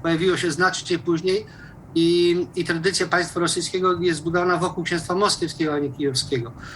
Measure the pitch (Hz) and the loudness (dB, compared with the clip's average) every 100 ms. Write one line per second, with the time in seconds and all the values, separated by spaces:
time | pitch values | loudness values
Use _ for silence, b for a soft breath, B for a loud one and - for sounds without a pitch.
0 | 165 165 185 175 180 147 185 185 - 170 | 0 2 2 2 0 2 0 0 -2 -2
1 | 175 165 185 190 214 B B B - 165 | 0 0 0 -2 -4 B B B -4 2
2 | 165 175 175 175 170 - 165 165 175 180 | 4 4 4 2 0 -4 -2 0 0 0
3 | 180 175 165 170 170 185 165 185 185 175 | 2 0 0 0 0 0 -2 0 2 2
4 | 175 156 165 175 180 170 175 185 165 170 | 0 0 0 0 2 2 0 -2 -4 -4
5 | 165 185 202 - 170 - 156 143 143 127 | -2 0 2 0 -2 -2 -2 0 -2 -2
6 | 143 127 - 131 117 - B | -2 0 -2 -2 -4 -10 B